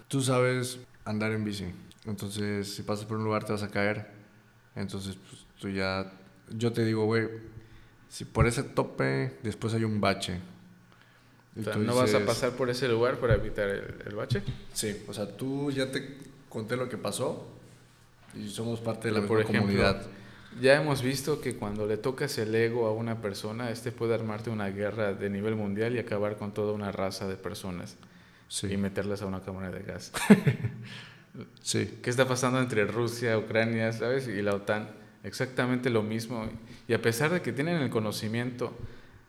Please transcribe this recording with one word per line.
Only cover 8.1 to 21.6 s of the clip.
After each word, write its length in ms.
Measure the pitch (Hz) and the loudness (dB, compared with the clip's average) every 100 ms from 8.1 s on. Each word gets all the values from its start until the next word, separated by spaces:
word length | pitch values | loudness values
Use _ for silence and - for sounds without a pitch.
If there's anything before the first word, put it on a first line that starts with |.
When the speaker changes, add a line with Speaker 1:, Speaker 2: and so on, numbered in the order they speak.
Speaker 1:
si 160 | - - | -14 -4
por 220 | 113 113 | 4 4
ese 160 | 120 | 4
tope 720 | 123 - - - 135 135 131 - | 0 0 -2 0 0 2 -2 -4
después 300 | 110 - 113 | -6 -4 0
hay 100 | 113 | 0
un 160 | 110 107 | 2 4
bache". 400 | 98 95 - 90 - - - - - - - - - - - - | 4 2 0 -6 -8 -16 -20 -20 -20 -20 -20 -20 -20 -20 -16 -8
Y 60 | |
Speaker 2:
O 20 | |
sea, 100 | 107 | -4
Speaker 1:
tú 60 | 107 | 0
Speaker 2:
no 160 | 117 123 | 4 6
vas 180 | 123 | 6
a 60 | 104 | 6
Speaker 1:
dices 80 | 104 | 4
Speaker 2:
pasar 240 | 117 123 | 2 0
por 180 | 123 127 | 0 0
ese 180 | 120 131 | 0 2
lugar 300 | 113 123 143 | 4 4 2
para 160 | 120 104 | 4 4
evitar 320 | 107 107 101 | 2 0 0
el, 260 | 101 104 104 - | -2 -4 -10 -8
el 100 | 104 | -6
bache. 280 | 131 202 196 - - | -2 -2 -2 -8 -10
Speaker 1:
Sí, 300 | - 110 101 - | -6 -4 -4 -8
o 60 | |
sea, 140 | 104 101 - | -6 -6 -4
tú 360 | 131 139 143 | -4 -2 -2
ya 200 | 135 127 | 0 -2
te 260 | 131 - - - - - | -4 -8 -12 -16 -20 -12
conté 280 | - 110 127 | -8 -4 -2
lo 100 | 123 | -2
que 100 | 104 | -4
pasó 500 | 104 101 139 - - - - - - - - - - 107 | -4 -2 -2 -4 -10 -16 -20 -20 -20 -20 -20 -20 -18 -12
y 120 | 107 | -10
somos 300 | 107 113 113 | -6 -4 -4
parte 280 | 113 107 113 | -4 -2 0
de 80 | 107 | 2
la 60 | |
Speaker 2:
Pero, 60 | 101 | 4
por 80 | 110 | 4
Speaker 1:
misma 120 | 107 104 | 4 4
Speaker 2:
ejemplo, 200 | 101 98 | 4 6
Speaker 1:
comunidad. 240 | 98 95 - - - - - 123 | 4 4 -2 -12 -16 -18 -16 2
Speaker 2:
ya 140 | 127 143 | 6 8
hemos 220 | 156 131 | 6 2
visto 400 | 123 135 - 143 | 2 0 0 0
que 140 | 131 | -2
cuando 320 | - | -4